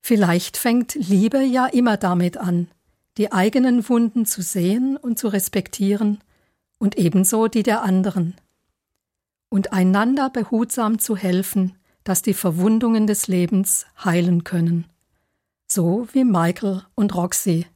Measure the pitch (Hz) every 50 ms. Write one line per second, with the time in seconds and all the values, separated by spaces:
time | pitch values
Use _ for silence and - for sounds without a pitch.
0 | _ - 240 208 202 170 170 180 175 - - - - 247 233 247 240 - - 302
1 | 226 170 202 185 202 226 - 277 269 269 247 254 247 262 - 247 247 240 214 196
2 | - 185 180 175 175 175 175 - - 180 175 175 175 170 _ _ _ _ _ _
3 | _ _ _ - 202 - - 190 185 220 220 262 254 262 240 240 214 - 247 233
4 | 233 226 - 247 226 - - - 180 - - 190 170 180 196 233 254 269 269 294
5 | - 247 233 - - 226 196 202 190 - - 202 185 - - - 202 196 202 202
6 | 220 208 208 208 _ _ _ _ _ _ _ _ _ _ _ _ - 202 - -
7 | 190 170 156 190 190 - - 220 220 226 - 226 208 - 214 226 - 190 185 185
8 | 185 202 180 196 170 165 180 _ _ _ _ _ _ _ _ _ _ _ _ _
9 | _ _ _ _ _ _ _ _ _ _ - 196 190 - - 190 185 185 185 202
10 | 214 233 262 277 277 262 262 247 220 - - 220 233 233 - - 233 214 226 208
11 | - - 226 185 - 185 180 180 190 - - 202 190 185 185 _ _ _ _ _
12 | _ - 190 - - - 190 - - 190 160 170 180 214 220 226 240 233 226 220
13 | 214 208 208 202 - - 185 180 175 170 - 190 196 - - - - - _ -
14 | - 190 170 175 175 180 180 170 170 - - 175 165 170 170 170 170 - _ _
15 | _ _ _ _ _ _ _ _ _ _ _ _ _ _ - - 170 170 175 214
16 | 247 220 - 269 262 247 202 180 165 170 180 - - 196 190 185 - _ _ -
17 | 208 202 - 175 175 180 - - - 208 170 165 170 - _